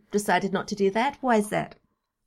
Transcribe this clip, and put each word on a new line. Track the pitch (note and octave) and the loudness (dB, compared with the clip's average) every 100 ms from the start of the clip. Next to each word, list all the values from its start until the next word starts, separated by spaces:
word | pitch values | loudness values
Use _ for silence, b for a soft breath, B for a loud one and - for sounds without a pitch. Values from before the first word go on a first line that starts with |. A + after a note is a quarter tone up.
| _ | _
decided | G3+ G#3 F3+ F#3+ | -4 0 0 0
not | F#3 - | -2 -4
to | |
do | G3+ G3 | 0 0
that? | G3 C4+ C#4 | 2 -2 -2
Why | B3+ A3 | 2 2
is | G#3 | 2
that? | E3 - - _ _ _ _ | -4 -4 -12 _ _ _ _